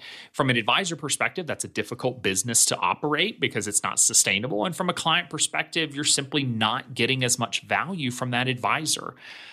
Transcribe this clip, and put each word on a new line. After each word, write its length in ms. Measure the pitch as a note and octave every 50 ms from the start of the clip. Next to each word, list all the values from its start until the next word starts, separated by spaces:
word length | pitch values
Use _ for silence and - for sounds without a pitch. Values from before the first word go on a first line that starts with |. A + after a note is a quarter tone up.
| - - - - - -
from 180 | - - C#3+ C3
an 60 | B2
advisor 400 | A#2+ A2 A2 B2 D#3 G3 E3+ E3
perspective, 500 | D3+ D3+ C#3+ - - A#2 A#2 - - F3+
that's 200 | C#3+ G#2 - -
a 20 | G2
difficult 560 | - - G#2 - - - - B2+ B2 B2 G2
business 400 | G2+ F#2+ F#2+ - A#2+ A#2 - - -
to 100 | - -
operate 640 | F2+ F2+ G2 - - D3 D3 D3 F3 A3 A#3 -
because 260 | - A2+ - A#2 G2 G#2
it's 160 | G2+ - -
not 160 | G2 - -
sustainable. 640 | - - - - - - G2 G2 G#2+ C3 - G#2 G#2
And 80 | F#3 E3
from 160 | - F#3 F3+
a 40 | F3
client 360 | - - E3 D#3+ F3 E3+ -
perspective, 640 | - D3+ - - - D#3 D3 - - E3 D#3+ D3+ C#3
you're 120 | C#3 D3
simply 400 | C#3+ - - C#3 C3 - - C#3+
not 480 | B2+ A#2 G#2+ A2 G#2+ A2+ C3 - - C3
getting 320 | - A#2+ A#2+ C3 C3 B2+
as 120 | A#2+ - -
much 260 | A#2 - - - -
value 480 | G#2 G#2+ G2 A2+ D#3 G3 F3 C#3+ B2
from 200 | A#2+ - C3 B2+
that 160 | B2 A#2+ B2 C3
advisor. 680 | C3 A#2 G#2+ G2+ A#2 C#3+ D#3 D3+ - - - - - - - - - - - -